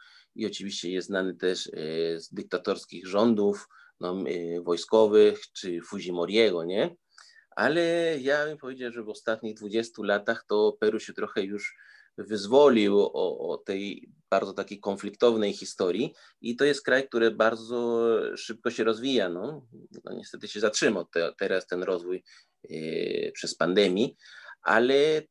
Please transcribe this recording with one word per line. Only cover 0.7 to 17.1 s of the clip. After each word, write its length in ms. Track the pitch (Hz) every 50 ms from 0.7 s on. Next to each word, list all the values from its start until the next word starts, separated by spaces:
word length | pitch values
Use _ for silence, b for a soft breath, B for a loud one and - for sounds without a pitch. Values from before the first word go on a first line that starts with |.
| 98 - - 87
jest 160 | 92 92 85
znany 280 | - 98 95 92 92 87
też, 320 | 87 92 92 92 - -
y, 500 | - - 82 78 80 80 82 82 82 82 80
z 140 | - - -
dyktatorskich 720 | 101 - - 92 90 - 104 95 - - - - 87 90
rządów, 600 | 92 95 101 113 120 113 104 101 101 101 101 - b b b b b b -
no, 180 | 87 90 90 95 85
y, 340 | 65 90 87 85 85 85 90 87
wojskowych 800 | 87 85 82 - - 113 110 110 104 104 107 104 104 104 - - - -
czy 280 | - - 92 87 85
Fujimoriego, 840 | 82 - 104 98 82 92 87 87 85 90 101 110 113 104 90 85 80
nie? 320 | 85 95 104 143 175 170 _ _ b b b b b b b b b _
Ale 600 | - 107 131 151 175 170 170 170 170 170 165 160 135
ja 260 | 127 139 143 147 147
bym 120 | 156 151
powiedział, 340 | - 131 127 131 127 127 120
że 120 | 113 120 107
w 60 | 107
ostatnich 460 | 101 - - 117 110 - - 110 107
dwudziestu 480 | - 104 101 104 113 117 - - - 101
latach 420 | 101 101 101 104 117 113 - -
to 300 | - 104 104 107 107 104 -
Peru 200 | 107 107 107 107
się 140 | - - -
trochę 280 | - 104 101 - 107
już 340 | 98 95 104 101 - - b b b b b b b b _
wyzwolił 840 | - 98 98 110 101 98 101 123 143 147 139 123 110 104 101 101 101
o, 500 | 101 - - 71 95 85 65 - - 87
o 80 | 76
tej 520 | - - - 98 98 101 101 - - - - _ _ _ -
bardzo 240 | 95 98 101 98 95
takiej 260 | 98 98 - 104 101
konfliktownej 720 | - 104 98 98 - 101 101 - 123 120 117 110 107 101 95
historii 600 | - 95 - - - 98 90 85 101 139 - b b b b b _
i 140 | - 113 120
to 100 | - 139
jest 160 | 147 143 143 -
kraj, 220 | - 127 135 135
który 240 | -